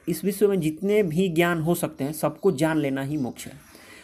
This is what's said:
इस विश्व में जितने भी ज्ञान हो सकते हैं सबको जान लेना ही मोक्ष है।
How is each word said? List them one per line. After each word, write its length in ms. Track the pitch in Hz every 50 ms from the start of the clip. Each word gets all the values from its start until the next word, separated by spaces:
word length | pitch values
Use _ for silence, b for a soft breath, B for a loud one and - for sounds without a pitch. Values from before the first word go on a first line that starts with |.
| - -
इस 160 | 170 - -
विश्व 240 | 196 190 - 214 202
में 120 | 196 185
जितने 420 | 151 156 156 156 185 196 208 214 208
भी 260 | 165 147 175 196 185
ज्ञान 320 | 160 160 175 175 175 165
हो 140 | 151 170 170
सकते 300 | 170 165 - - - 131
हैं 80 | 143 156
सबको 400 | - - 147 151 - - 196 160
जान 260 | 131 156 160 156 156
लेना 240 | 143 135 135 135 139
ही 140 | 139 151
मोक्ष 300 | 151 127 113 - - -
है। 60 | - - - - B B B B B B B